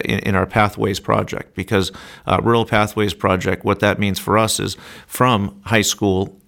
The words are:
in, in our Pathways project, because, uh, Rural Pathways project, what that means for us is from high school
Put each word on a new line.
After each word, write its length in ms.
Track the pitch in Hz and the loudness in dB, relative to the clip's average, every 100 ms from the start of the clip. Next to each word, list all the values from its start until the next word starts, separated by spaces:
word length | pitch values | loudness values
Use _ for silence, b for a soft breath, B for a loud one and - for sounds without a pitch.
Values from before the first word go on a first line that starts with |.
| - | -2
in, 140 | 104 | -2
in 160 | - 95 | 0 0
our 100 | 92 | 0
Pathways 540 | 113 104 107 104 98 | 0 0 0 -4 -2
project, 560 | - 107 101 - - - | -2 -2 -2 -8 -10 -10
because, 360 | 92 101 90 - B B - | -2 0 0 -6 B B -2
uh, 120 | 92 | 0
Rural 200 | 107 117 110 | 2 2 2
Pathways 500 | 107 107 107 101 - | 2 2 0 -2 0
project, 500 | 98 92 95 90 104 | 0 0 0 -2 0
what 140 | 98 | 0
that 180 | 104 98 | 2 0
means 220 | 101 92 | -2 -2
for 180 | - 104 | 0 2
us 220 | 110 - | 2 -2
is 180 | 98 - B B B | -4 -8 B B B
from 520 | - 127 110 98 - - | 0 2 2 0 -6 0
high 160 | 113 | 0
school 560 | 98 - 101 92 - - | 2 0 0 0 -2 -8